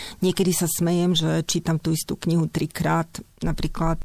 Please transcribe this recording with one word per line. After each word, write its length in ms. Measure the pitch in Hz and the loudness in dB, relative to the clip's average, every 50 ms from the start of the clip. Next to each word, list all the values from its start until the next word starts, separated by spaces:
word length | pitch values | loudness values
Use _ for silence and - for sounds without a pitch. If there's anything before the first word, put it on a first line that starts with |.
| - - - - | -14 -14 -6 0
Niekedy 320 | 185 185 - - 190 180 180 | 0 0 2 2 2 2 2
sa 160 | - 175 160 | 2 0 -2
smejem, 480 | - - 175 170 175 175 175 180 180 160 | 0 0 2 2 2 4 4 4 2 2
že 240 | 160 160 160 165 | 2 2 0 0
čítam 400 | 160 - - 170 - - 160 156 | 0 0 -2 0 0 0 0 0
tú 80 | - 160 | 0 0
istú 240 | 160 156 - - 147 | -2 -2 -2 -6 -8
knihu 320 | - - 170 165 170 160 | -4 0 0 2 2 2
trikrát, 640 | 151 - 160 - 156 - - 160 156 165 165 165 - - - - - _ - | 0 0 -2 -4 -4 -4 -4 -2 0 0 0 -2 -4 -8 -16 -16 -16 _ -6
napríklad 560 | - 170 160 - - 156 - - 160 165 165 - | -4 -2 -2 -2 -2 -4 -2 0 0 0 0 -2